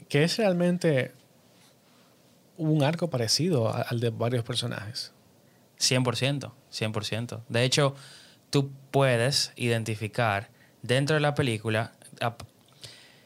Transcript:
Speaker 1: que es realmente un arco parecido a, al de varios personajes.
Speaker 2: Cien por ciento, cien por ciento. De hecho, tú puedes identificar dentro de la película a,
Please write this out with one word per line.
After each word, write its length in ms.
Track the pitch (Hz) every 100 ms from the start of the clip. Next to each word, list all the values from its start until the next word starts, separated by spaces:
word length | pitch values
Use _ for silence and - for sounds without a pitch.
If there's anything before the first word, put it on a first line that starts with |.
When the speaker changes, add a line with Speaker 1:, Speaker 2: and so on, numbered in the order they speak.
| -
Speaker 1:
que 160 | 143
es 140 | 165 -
realmente 760 | 214 175 175 175 170 139 123 - _ _ _ _ - _ _ _ _ _ _ _ _ -
un 260 | 156 156
arco 260 | 139 165 170
parecido 580 | 127 110 - 160 147 110
a, 140 | 113
al 180 | - 120
de 120 | 117
varios 340 | 110 117 123 113
personajes. 680 | 120 123 113 101 - - - _ _ _ _ _ -
Speaker 2:
Cien 260 | - 127
por 120 | 127 113
ciento, 380 | 127 143 113 - _
cien 220 | - 110
por 140 | 107 101
ciento. 380 | 107 117 107 -
De 140 | 117
hecho, 320 | 127 143 143 139 - - - - _
tú 200 | 147 139 - -
puedes 600 | 135 135 117 120 143 - -
identificar 920 | 120 117 110 110 107 - 117 98 104 _ _ _
dentro 320 | 113 123 143 156
de 60 |
la 120 | 147
película 600 | 143 143 107 110 110 113 - - -
a, 140 | 120 113 - _ _ - - - - -